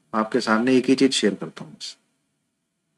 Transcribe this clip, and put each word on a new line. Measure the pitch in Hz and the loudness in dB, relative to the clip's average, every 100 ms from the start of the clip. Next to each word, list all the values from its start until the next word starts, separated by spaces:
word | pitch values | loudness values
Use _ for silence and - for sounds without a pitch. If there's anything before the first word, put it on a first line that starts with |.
| _ | _
आपके | 110 110 123 | -4 -2 -2
सामने | 113 110 123 127 | 0 0 4 2
एक | 117 | 4
ही | 131 | 2
चीज | 135 | 2
share | - 104 95 | 2 0 -2
करता | - - - | -10 -14 -18
हूँ | |
बस। | - - - _ _ _ _ _ _ _ _ _ | -16 -16 -18 _ _ _ _ _ _ _ _ _